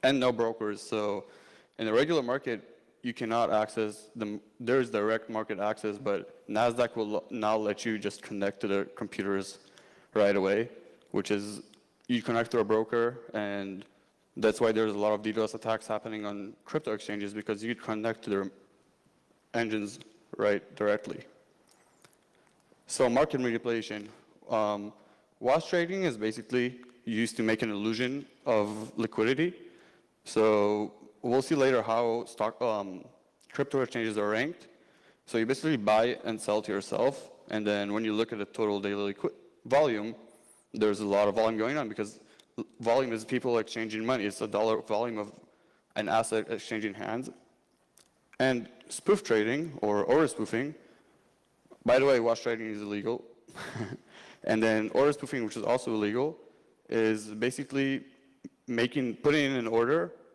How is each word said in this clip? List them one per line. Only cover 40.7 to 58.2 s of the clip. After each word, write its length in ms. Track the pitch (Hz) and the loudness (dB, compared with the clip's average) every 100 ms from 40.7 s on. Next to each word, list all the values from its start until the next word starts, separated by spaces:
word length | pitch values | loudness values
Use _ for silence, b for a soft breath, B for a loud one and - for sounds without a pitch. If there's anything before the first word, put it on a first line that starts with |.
there's 280 | - 107 101 | 0 2 2
a 60 | 104 | 2
lot 220 | 101 104 | 4 4
of 80 | 101 | 4
volume 200 | 113 110 | 2 2
going 220 | 113 151 | -2 -2
on, 100 | 120 | -4
because 300 | 107 104 - - b b - | -6 -8 -8 -20 b b -12
l-, 80 | 110 _ | -12 _
volume 320 | 117 120 131 | 2 2 2
is 120 | 113 | -4
people 340 | 110 127 127 117 | -2 -2 0 0
exchanging 460 | 110 - 113 110 | 0 -4 -6 -4
money. 200 | 113 131 | -2 0
It's 160 | 104 196 | -2 -2
a 80 | 113 | -4
dollar 340 | 98 110 110 | 0 2 0
volume 360 | - 107 120 110 | 0 -2 -2 -4
of 140 | 104 - - b b b b | -8 -12 -20 b b b b
an 140 | - 104 | -6 0
asset 380 | 110 113 110 - | 2 2 0 -2
exchanging 440 | 113 - 113 107 | -6 -6 -4 -4
hands. 360 | 98 98 113 131 - _ _ _ _ _ _ _ _ _ - | -6 -6 -6 -8 -14 _ _ _ _ _ _ _ _ _ 0
And 280 | 131 123 107 - - | 2 2 -4 -16 -14
spoof 340 | - - 202 | -10 2 2
trading, 560 | - 113 107 135 165 135 | 4 2 4 0 -4 -4
or 240 | 107 104 | 0 2
order 240 | - 143 156 | 4 4 4
spoofing, 460 | - 110 113 139 156 b b b b b _ _ _ _ - - | 0 -4 -2 -4 -8 b b b b b _ _ _ _ -8 4
by 120 | 123 | 6
the 80 | 139 | 6
way, 120 | 131 | 6
wash 200 | 117 113 | 4 0
trading 280 | 123 117 110 | 0 -4 -4
is 120 | 104 | -8
illegal. 420 | 104 104 101 117 - | -6 -4 -4 -6 -8
<laughs> 40 | - _ - - - 104 - _ B B B - | -20 _ -16 -12 -10 -10 -10 _ B B B -2
And 160 | 110 | 2
then 280 | 113 110 107 | 4 4 2
order 180 | - 143 | 4 4
spoofing, 320 | 147 135 135 | 4 -4 -4
which 140 | 113 117 | -4 -4
is 60 | |
also 320 | 107 127 - | 0 0 0
illegal, 420 | 113 104 110 143 160 - b b _ _ | -2 0 0 -2 -6 -20 b b _ _
is 380 | 117 110 110 107 | 2 2 2 -4
basically 760 | 107 123 127 139 139 139 135 - - | -4 -4 -4 -6 -2 0 -2 -6 -20